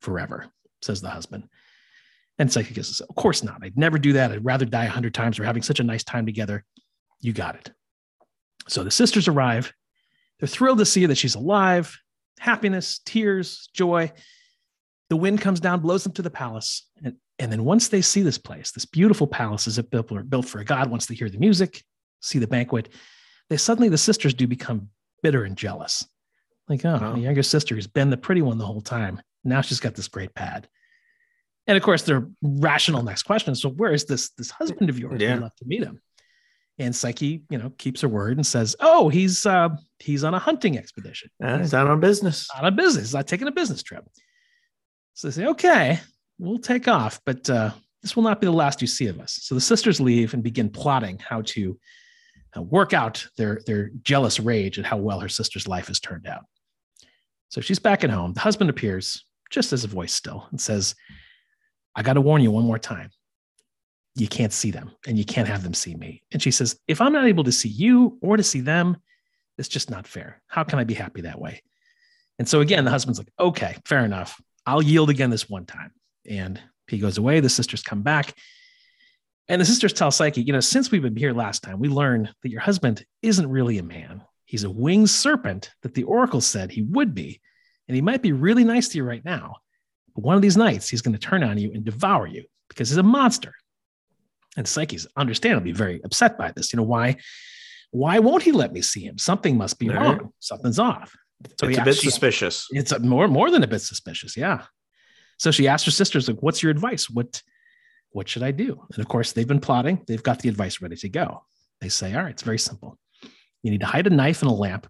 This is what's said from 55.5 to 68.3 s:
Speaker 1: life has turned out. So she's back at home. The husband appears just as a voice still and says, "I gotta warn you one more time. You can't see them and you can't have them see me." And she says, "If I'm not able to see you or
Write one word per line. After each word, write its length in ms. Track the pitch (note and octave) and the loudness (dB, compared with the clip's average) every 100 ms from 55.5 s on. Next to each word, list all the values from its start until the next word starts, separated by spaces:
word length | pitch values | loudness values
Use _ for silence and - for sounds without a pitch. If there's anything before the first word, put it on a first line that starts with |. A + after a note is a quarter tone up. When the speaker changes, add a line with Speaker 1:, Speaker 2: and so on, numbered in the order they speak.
| - G2+ | -6 -8
Speaker 1:
life 200 | F2+ - | -8 -6
has 120 | - | -8
turned 260 | - E2+ G2+ | -8 -12 -12
out. 180 | - - _ _ _ _ _ _ _ _ _ _ | -14 -16 _ _ _ _ _ _ _ _ _ _
So 120 | B2 | -8
she's 180 | - F#3+ | -4 0
back 240 | G#3+ G3 | 2 2
at 60 | C#3+ | 2
home. 240 | G2 F2 | 0 -4
The 60 | F#2+ | -2
husband 280 | G#3+ G#3 F3 | -2 2 2
appears 520 | - A2 F#2+ - - - _ _ | 0 -2 -4 -6 -10 -14 _ _
just 200 | C4+ - | -4 -2
as 100 | C3 | -2
a 40 | A2+ | -4
voice 260 | F#2 - | -8 -6
still 340 | - - G2+ - | -6 -6 -12 -12
and 100 | C#3+ | -8
says, 360 | - G#2 F#2+ - - - - _ _ _ _ _ _ - | -4 -2 -2 -6 -14 -20 -20 _ _ _ _ _ _ -6
"I 60 | |
gotta 200 | A2+ C#3 | 0 2
warn 200 | C#3 D3+ | 4 6
you 80 | A#2 | 4
one 120 | G#2+ A#2 | 4 2
more 140 | A2 | 0
time. 320 | - G2 F#2+ - _ _ _ _ _ _ _ _ _ - | -4 -12 -14 -20 _ _ _ _ _ _ _ _ _ -4
You 120 | G#2 | -4
can't 260 | - A2 | 0 -2
see 160 | - G#2+ | -2 -4
them 200 | E2+ - - - | -6 -12 -14 -4
and 100 | A2 | -2
you 80 | G#2 | -2
can't 220 | B2+ G#2 | -2 -2
have 160 | G2+ | -2
them 100 | F2+ | -4
see 220 | E2+ F2+ E2 | -6 -8 -10
me." 280 | - - _ | -14 -18 _
And 100 | D3+ | -4
she 100 | - | 0
says, 280 | - B2 - - | 0 0 -4 -4
"If 140 | D#3 | 2
I'm 120 | B3+ | 2
not 120 | D4+ B3+ | 4 4
able 160 | E3+ B2 | 4 2
to 60 | |
see 180 | - A#2 | 0 -2
you 480 | G#2+ G#3+ B3 B3 - | 0 4 6 6 2
or 160 | F3+ | 0